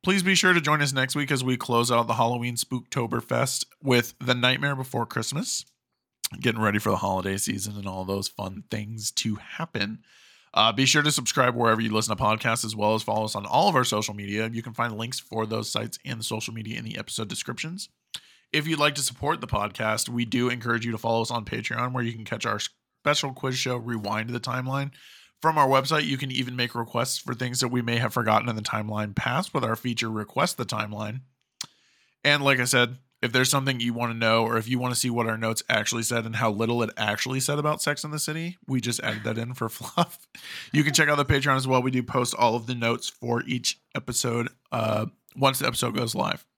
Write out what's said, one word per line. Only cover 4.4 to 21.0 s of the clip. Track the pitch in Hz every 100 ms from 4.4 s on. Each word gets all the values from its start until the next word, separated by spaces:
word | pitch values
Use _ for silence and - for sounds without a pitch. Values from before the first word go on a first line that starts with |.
| 123 131 143
Before | 135 127 120 113
Christmas. | - 110 147 247 - - _ _ _ _ _ - 92
Getting | 123 110
ready | 107 104
for | 107
the | 92
holiday | 98 95 95 98
season | - 104 101 104
and | 98
all | 95
those | 92 98 95
fun | - 95 98 -
things | 110 104 113 104
to | - 113 101
happen. | - - 160 104 101 110 _ _ - _ _
Uh, | - 110
be | 110 135
sure | 151
to | 151
subscribe | 143 120 - 123
wherever | 120 113 113
you | 113
listen | 107 110 101
to |
podcasts, | 107 110 120 113
as | 110 107
well | 107
as | 110
follow | 113 107
us | 110
on | 104 101
all | 139 196
of | 147
our |
social | 123 107 110
media. | 104 101 104 113
You | 117
can | 113
find | 113 117 107
links | 117 -
for | - 113 110
those | 110 107
sites | 113 113 -
and | 135 117
the |
social | 113 110 110
media | 113 107 117
in |
the | 113 104
episode | 107 - 107
descriptions. | - - 123 160 180 - _ _ - - _ _
If | 151 151
you'd | 156
like | 147 143
to |
support | 135 123 143 165
the | 123
podcast, | 104 104 - 110 110 -
we | 120
do | 117 123 123
encourage | 123 120 117
you | 117
to |
follow | 110